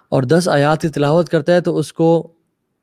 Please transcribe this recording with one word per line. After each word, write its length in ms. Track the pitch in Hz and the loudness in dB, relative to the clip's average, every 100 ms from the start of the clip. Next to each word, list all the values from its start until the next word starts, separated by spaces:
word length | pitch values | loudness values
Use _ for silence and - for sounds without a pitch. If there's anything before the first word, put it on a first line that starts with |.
| - | -6
और 120 | 143 127 | -4 2
दस 240 | 170 180 | 0 2
आयत 320 | 143 143 156 | 0 2 0
की 80 | 170 | -2
तिलावत 400 | 143 143 165 165 | -2 0 0 0
करता 240 | 165 156 | -2 0
है, 80 | 175 | 0
तो 140 | 175 156 | 0 -4
उसको 600 | 147 - 165 165 165 _ _ _ _ _ | -6 -2 2 2 -2 _ _ _ _ _